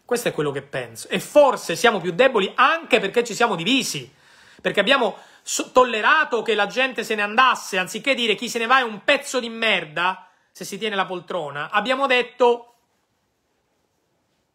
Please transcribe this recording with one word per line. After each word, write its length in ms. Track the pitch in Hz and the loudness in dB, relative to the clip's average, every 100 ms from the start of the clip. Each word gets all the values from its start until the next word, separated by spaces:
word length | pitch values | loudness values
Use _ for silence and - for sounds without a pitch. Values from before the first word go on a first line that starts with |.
Questo 240 | - 240 180 | -6 -2 -2
è 60 | |
quello 180 | 156 147 | -2 -4
che 100 | 135 | -4
penso. 460 | - 135 117 113 - | -8 -10 -10 -12 -6
E 120 | 190 | -6
forse 560 | - 294 277 - - 165 | 2 4 6 2 -6 0
siamo 240 | 233 208 | 0 0
più 100 | 175 | -2
deboli 400 | 170 262 233 190 - | 2 2 2 0 2
anche 440 | 262 330 311 269 | 2 2 0 0
perché 240 | 196 240 | 2 -2
ci 100 | 240 | -2
siamo 220 | 196 233 175 | 0 0 0
divisi, 560 | 165 262 - 143 127 _ _ _ - - | 0 0 -2 -8 -12 _ _ _ -20 -6
perché 180 | - 208 | -2 0
abbiamo 380 | 196 277 214 - - _ | 2 2 2 -4 -18 _
so-, 300 | - - 320 | -8 -8 2
tollerato 680 | 254 254 226 220 311 294 233 | 4 4 4 4 4 2 -2
che 140 | 214 208 | 0 0
la 120 | 202 | 0
gente 360 | 233 262 233 | 0 -2 -2
se 120 | 214 214 | -4 -4
ne 60 | |
andasse, 560 | 208 214 262 214 - 190 | 0 2 2 2 -4 -4
anziché 360 | 180 214 277 | -4 -4 -2
dire 220 | 247 233 202 | -2 0 -2
"chi 140 | 240 | -4
se 100 | 233 | -4
ne 60 | 226 | 2
va 140 | 262 | 2
è 40 | |
un 200 | 240 202 | 2 -4
pezzo 360 | - 285 - 262 | 0 0 0 -6
di 100 | 233 | -6
merda", 760 | 226 226 190 160 151 180 185 - _ _ | -4 0 0 -2 -4 -2 -4 -12 _ _
se 140 | - 185 | -16 -12
si 120 | 190 | -8
tiene 180 | 220 196 | -6 -4
la 100 | 175 | -4
poltrona, 640 | 180 175 180 147 143 156 | -6 -8 -8 -6 -8 -4
abbiamo 360 | 208 208 262 269 | -2 0 0 2
detto 680 | 247 240 - 247 240 - _ _ _ _ _ _ _ _ _ _ _ _ _ _ _ _ _ _ | 0 0 2 2 2 -4 _ _ _ _ _ _ _ _ _ _ _ _ _ _ _ _ _ _